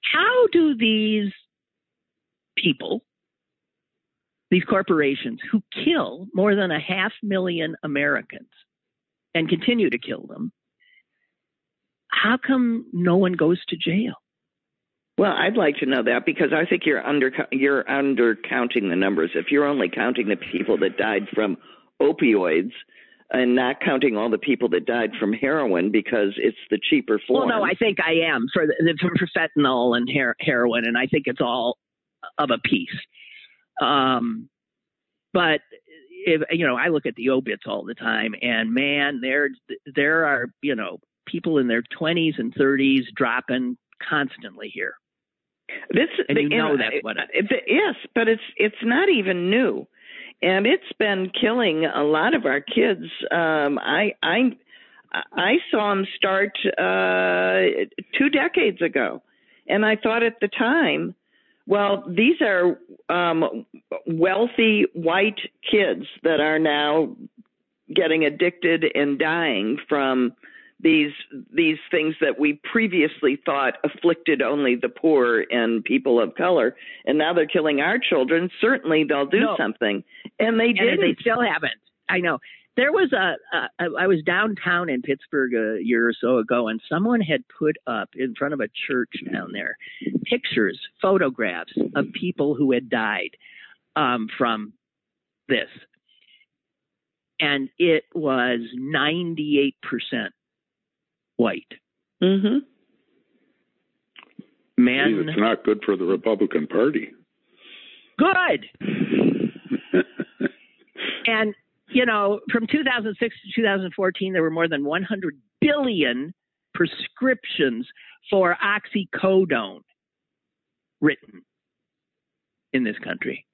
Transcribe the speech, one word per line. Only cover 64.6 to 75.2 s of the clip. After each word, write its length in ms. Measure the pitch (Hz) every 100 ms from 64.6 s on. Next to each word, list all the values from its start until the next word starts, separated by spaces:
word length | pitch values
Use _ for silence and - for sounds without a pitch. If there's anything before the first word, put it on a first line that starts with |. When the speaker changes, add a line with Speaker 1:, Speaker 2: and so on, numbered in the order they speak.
| 226 214 190
Speaker 2:
white 460 | - 165 175 208 208 - _ -
kids 340 | 214 190 90 - -
that 180 | 160 156
are 180 | 151 156
now 560 | 160 147 147 151 156 - - _ - _ _ _ _ 160
getting 300 | 165 160 151
addicted 580 | 151 175 175 175 165 160 -
and 220 | 143 139
dying 600 | 160 165 165 110 104 143 -
from 460 | 147 135 127 123 - - - - _
these, 320 | 165 156 147 143 - 139 -
these 240 | - 165 156 -
things 220 | 175 156 160
that 180 | 151 123
we 220 | 147 147 -
previously 680 | 233 220 175 156 - 147 143 -
thought 300 | 143 131 - 147
afflicted 560 | - 175 170 - 156
only 340 | 127 147 139 120
the 140 | 120
poor 560 | - 160 151